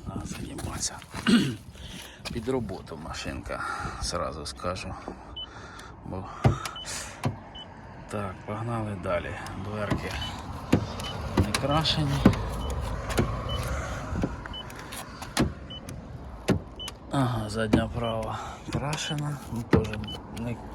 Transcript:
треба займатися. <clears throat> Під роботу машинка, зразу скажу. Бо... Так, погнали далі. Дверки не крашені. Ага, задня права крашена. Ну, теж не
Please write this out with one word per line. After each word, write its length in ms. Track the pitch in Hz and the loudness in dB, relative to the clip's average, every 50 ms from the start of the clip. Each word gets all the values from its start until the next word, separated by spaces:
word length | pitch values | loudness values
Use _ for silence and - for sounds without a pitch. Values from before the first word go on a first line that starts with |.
| - | -6
треба 180 | - - - - | -4 -4 -4 -4
займатися. 720 | - - - - - - - - - - - - - - - - - - - - | -4 -6 -6 -6 -6 -6 -6 -4 -4 -2 -2 -2 -2 -4 -6 -12 -8 -8 0 6
<clears throat> 1040 | 226 233 220 131 135 113 101 - - - - - - - - - - - - - - | 8 8 8 8 4 0 -4 -8 -14 -14 -12 -12 -10 -10 -12 -12 -12 -14 -10 -8 -4
Під 160 | - 120 110 123 | -4 -2 0 2
роботу 500 | 135 131 113 98 95 80 - - 80 73 80 | 2 2 2 -2 -4 -6 -6 -8 -10 -8 -8
машинка, 600 | - - - - - 69 - - - 65 65 - - - - - - - - | -8 -6 -6 -4 -4 -6 -6 -4 -4 -4 -2 -2 -2 -2 -2 -4 -6 -4 -2
зразу 440 | - - - 87 78 65 71 76 71 | -2 -2 0 0 0 -2 -2 -4 -6
скажу. 480 | - - - - 90 92 - - 92 - - - - 90 - - - - - - - - - - - - - - - - - - | -8 -8 -4 -2 -2 -2 -2 -4 -6 -6 -6 -8 -8 -10 -10 -12 -10 -8 -8 -10 -10 -10 -14 -14 -12 -12 -14 -14 -14 -14 -12 -8
Бо... 200 | - - 92 92 - - - - - 135 - - - - - - - - - - - - - - - - - - - - - - - - - - - - - - - | -6 -6 -6 -6 -8 -8 4 4 4 4 4 -2 -6 -6 -6 -6 -6 -6 -6 -6 -8 -8 -2 -2 -2 -2 -2 -12 -12 -12 -12 -12 -12 -12 -14 -14 -12 -12 -12 -8 -4
Так, 260 | - 107 101 95 92 - - | -2 -2 -2 -2 -6 -8 -6
погнали 500 | - 107 107 113 120 117 113 107 104 104 92 | -4 -4 -2 0 0 0 0 0 0 -2 -2
далі. 280 | 85 95 87 - - - 98 - - - 95 95 98 | 0 2 2 2 2 0 -4 -4 -6 -6 -6 -4 -4
Дверки 480 | 101 104 104 104 98 - - - 92 - - - - - - - - - - - - - - - - - - - - - - - - - - | -2 -2 -2 2 2 2 0 0 -2 -2 -2 -2 -4 -4 -6 -6 -6 -6 -6 4 4 4 4 6 0 -4 -4 -4 -4 -4 -4 -4 2 4 4
не 140 | 101 104 | 4 4
крашені. 640 | 104 - - 135 143 160 160 - - 156 151 143 143 139 131 - - - - - - - - - - - - - - - - - - - - - - - - - - - - - - - - - - - - - - - - - - - - - - 302 - - - - - - - - - - - - - - - - - - - - - - - - - - - - - - - - - - - - - - - - - - - - - - - - - - | 4 2 4 4 4 6 6 4 4 4 4 4 4 10 10 10 10 10 0 -2 -2 -2 -2 -2 -2 -2 0 -2 -2 -2 -2 2 4 4 4 4 0 -2 -2 0 0 0 0 0 0 -2 -2 -2 -4 -4 -4 -2 0 0 0 0 0 -6 -8 -8 -8 -8 -8 -10 -10 -10 -10 -8 -8 -8 -8 -10 -10 -10 -10 -2 2 4 4 4 2 -4 -10 -10 -10 -10 -8 -8 -8 -8 -8 -10 -10 -10 -10 -10 -10 -4 4 4 4 4 2 -4 -10 -8 -8 -8 -8 -10 -6 2
Ага, 380 | - 139 131 123 120 113 107 107 | 4 4 6 6 4 2 0 2
задня 420 | 104 113 110 107 110 117 113 110 - | 2 2 6 8 8 6 6 4 2
права 440 | 120 120 113 113 113 110 110 110 - - - - - - - | 2 2 2 2 2 0 -2 -2 -4 -4 -6 -8 -8 -8 -2
крашена. 640 | - - 127 143 151 147 - - 156 147 147 147 147 139 - - | -2 0 2 2 0 0 0 0 0 0 0 0 -2 -4 -4 -4
Ну, 100 | - 113 | -4 -4
теж 260 | 117 - - - - - - - - - - - - - - 107 | 4 6 6 6 6 4 -2 -4 -4 -6 -6 -8 -8 -8 -6 -4
не 180 | 117 120 113 - - - | -2 -2 -4 -4 -6 -12